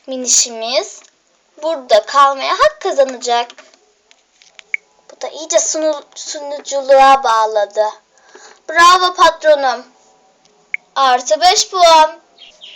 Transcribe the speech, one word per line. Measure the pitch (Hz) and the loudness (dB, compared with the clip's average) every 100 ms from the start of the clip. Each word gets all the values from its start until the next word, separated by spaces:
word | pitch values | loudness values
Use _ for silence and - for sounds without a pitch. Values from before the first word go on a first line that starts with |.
| - | -14
minişimiz | 262 247 - 240 226 226 285 415 - _ _ _ _ _ _ | -10 -2 -2 -2 -8 -8 -6 -6 -12 _ _ _ _ _ _
burada | 311 311 247 226 - | -8 -8 0 0 2
kalmaya | 277 277 269 262 | 2 2 0 -4
hak | 370 605 - | 0 0 0
kazanacak. | 381 277 262 247 247 240 240 - _ _ _ _ _ _ _ _ _ - _ - _ _ _ | -4 0 -2 -4 -4 -4 -4 -12 _ _ _ _ _ _ _ _ _ -20 _ -16 _ _ _
Bu | - | -16
da | - | -14
iyice | 285 311 311 | -14 -6 -4
sunu-, | - 320 311 294 - | -4 -4 -4 -6 -12
sunuculuğa | - - 302 285 285 - 277 262 269 269 269 | -20 -16 -14 -12 -14 -10 -6 2 4 6 4
bağladı. | 240 220 214 214 202 214 214 - _ _ _ - - _ - | 2 0 0 -2 -2 -2 -4 -6 _ _ _ -20 -20 _ -6
Bravo | 320 339 359 359 | 2 4 4 0
patronum. | 359 330 320 311 285 269 233 - _ _ _ _ _ _ _ _ - _ 269 | 2 2 2 0 0 0 -4 -10 _ _ _ _ _ _ _ _ -18 _ -2
Artı | 262 247 254 302 | 0 0 -2 0
beş | 349 427 - | 0 0 -2
puan. | 370 339 320 320 330 _ _ - _ - | 2 4 6 4 -2 _ _ -20 _ -20